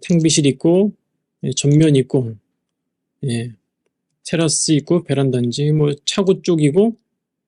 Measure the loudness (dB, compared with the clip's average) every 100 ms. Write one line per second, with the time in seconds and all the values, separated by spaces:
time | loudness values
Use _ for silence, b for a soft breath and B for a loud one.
0 | -2 0 2 2 2 0 2 2 0 -4
1 | _ _ _ _ -8 -2 2 4 4 2
2 | 0 -2 -4 -10 _ _ _ _ _ _
3 | _ _ -6 -6 -8 -14 _ _ _ _
4 | _ _ -6 -2 -2 -2 0 -2 0 -2
5 | -2 -2 -2 -2 -4 -2 -2 0 0 -2
6 | -6 -2 0 0 -2 0 2 2 0 -2
7 | _ _ _ _